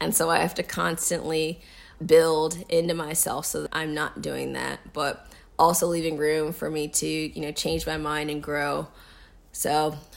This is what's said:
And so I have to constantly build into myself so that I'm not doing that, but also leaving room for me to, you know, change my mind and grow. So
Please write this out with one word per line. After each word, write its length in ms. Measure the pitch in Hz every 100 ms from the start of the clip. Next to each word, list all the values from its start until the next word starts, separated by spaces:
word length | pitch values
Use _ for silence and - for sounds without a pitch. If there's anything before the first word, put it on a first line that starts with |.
And 140 | 160
so 160 | - 165
I 80 | 165
have 160 | -
to 80 | -
constantly 1000 | 175 - 170 165 - 175 156 160 160 165 - - - -
build 540 | 165 160 165 160 156 170 -
into 260 | 165 170
myself 520 | 165 151 165 - 131 -
so 160 | 156
that 80 | 151
I'm 200 | 156 156
not 280 | 151 151 147
doing 300 | 151 135 135
that, 260 | 135 131 135 -
but 340 | - 143 - - - - -
also 300 | 165 175 175
leaving 300 | 170 165 151
room 360 | 151 156 156
for 160 | 170 156
me 200 | 156 151
to, 180 | - 156
you 340 | 156 156 -
know, 120 | 151
change 340 | 151 165 160 160
my 100 | 156
mind 320 | 151 151 151
and 140 | 147
grow. 460 | 147 147 143 143 151 - - - - - -
So 440 | - - 151 151 151 -